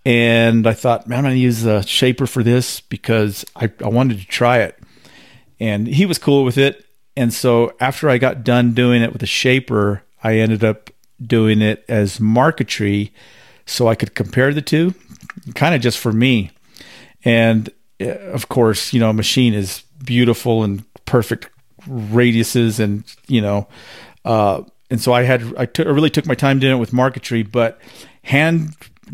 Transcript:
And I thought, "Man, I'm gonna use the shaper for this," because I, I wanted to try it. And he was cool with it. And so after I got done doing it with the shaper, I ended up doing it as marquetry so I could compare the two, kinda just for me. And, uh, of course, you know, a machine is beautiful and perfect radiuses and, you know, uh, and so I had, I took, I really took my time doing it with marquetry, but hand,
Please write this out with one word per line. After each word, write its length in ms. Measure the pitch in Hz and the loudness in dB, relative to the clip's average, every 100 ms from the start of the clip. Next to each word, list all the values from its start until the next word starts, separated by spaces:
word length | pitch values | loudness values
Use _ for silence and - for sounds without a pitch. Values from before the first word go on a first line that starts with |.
| 127 | 0
And 600 | 120 117 117 117 113 113 | 2 4 4 4 4 2
I 60 | |
thought, 340 | 110 127 117 110 | 0 -2 -2 -4
"Man, 120 | 123 | -4
I'm 40 | 139 | 0
gonna 100 | 127 | 2
use 260 | 123 113 | 0 0
the 180 | 113 104 | 0 0
shaper 460 | - - 127 123 127 | -2 0 0 0 -2
for 160 | 127 | 0
this," 360 | 113 127 - - | 2 2 -2 -10
because 640 | - 117 - 113 107 98 - - | -12 -10 -2 0 0 -4 -16 -6
I, 140 | 113 - | -6 -4
I 40 | 104 | -2
wanted 300 | 120 131 101 | 0 0 -2
to 60 | - | -8
try 320 | - 120 123 | -2 2 2
it. 180 | 90 - - - - - - - _ - | 0 -6 -20 -20 -20 -20 -20 -20 _ -6
And 280 | 110 104 117 | -4 -2 0
he 180 | 139 196 | 2 2
was 120 | - | 0
cool 260 | 143 139 | 2 2
with 140 | 127 135 | 2 2
it. 280 | 139 - _ _ _ 139 | 0 -2 _ _ _ -4
And 180 | 117 | -2
so 400 | - 127 117 117 - | 0 2 2 2 -2
after 300 | 123 - 151 | -4 -2 0
I 80 | 123 | 2
got 240 | 131 131 | 0 -2
done 300 | 117 123 120 | 0 2 2
doing 280 | 117 123 120 | 2 2 2
it 100 | 113 | 0
with 100 | - | -4
the 40 | 123 | -6
shaper, 760 | - 131 131 131 107 104 101 _ _ | -2 0 0 0 -2 0 -2 _ _
I 120 | 113 110 | -2 0
ended 260 | 113 107 | 2 2
up 280 | 110 104 - _ _ _ 117 | 0 -2 -12 _ _ _ -2
doing 360 | 117 110 107 | 2 2 2
it 220 | 107 107 - | 0 -2 -4
as 300 | 110 98 - | -2 -2 -2
marquetry 920 | 110 117 151 156 120 - 101 101 104 - - - - _ - | 0 2 2 0 -6 -4 -2 -2 -4 -12 -20 -20 -20 _ -12
so 220 | - 113 | 0 0
I 80 | 113 | 0
could 180 | 107 | -4
compare 400 | - 104 127 135 | -6 -4 0 0
the 80 | 147 | 0
two, 320 | - 151 175 - _ - - - 127 - | -2 0 0 -4 _ -20 -20 -18 -14 -2
kinda 240 | 151 147 | 0 2
just 180 | 120 - | 0 -2
for 160 | 120 | -2
me. 380 | 110 131 117 95 _ _ - - - - _ 123 | 2 2 2 -2 _ _ -20 -20 -20 -20 _ 0
And, 440 | 117 113 110 107 _ _ - | 4 4 2 -2 _ _ -10
uh, 60 | 117 | -10
of 380 | - 196 117 - | -8 -10 -10 -4
course, 440 | 131 113 101 - | 2 2 0 -2
you 60 | 123 | 0
know, 100 | 110 | 2
a 40 | |
machine 400 | 110 - 135 123 104 | 0 0 2 2 0
is 260 | 95 - _ - 127 | -4 -10 _ -18 -4
beautiful 580 | 123 120 113 123 113 | 0 2 0 -2 -2
and 200 | 107 98 - - - | -2 -6 -12 -20 -2
perfect 440 | 123 - - - _ _ _ - | 0 0 -8 -10 _ _ _ -12
radiuses 920 | 123 104 117 123 113 113 123 113 104 | -10 0 2 4 2 0 0 0 0
and, 240 | 107 104 - - - | -2 -4 -10 -20 -2
you 140 | 123 | 0
know, 260 | 101 101 - - - - - _ - | 0 -2 -6 -16 -20 -20 -20 _ -2
uh, 360 | 110 101 85 - _ - | 0 2 0 -8 _ -8
and 100 | 117 | -4
so 100 | 127 | 0
I 120 | 123 | 2
had, 180 | 123 127 117 - | 2 0 -2 -8
I 80 | 120 | -6
took, 220 | - 156 | -2 0
I 20 | |
really 220 | 143 156 | 2 2
took 140 | 156 - | 0 -2
my 80 | 127 | -2
time 240 | 139 135 | 0 2
doing 140 | 135 131 | 2 0
it 40 | |
with 140 | 113 | 0
marquetry, 480 | 123 131 123 - 117 | 0 0 -2 -4 -4
but 360 | 101 117 117 - - - - _ | -2 -2 -2 -4 -20 -20 -20 _
hand, 520 | - 143 160 165 156 - - _ - | -2 0 2 0 -4 -12 -20 _ -18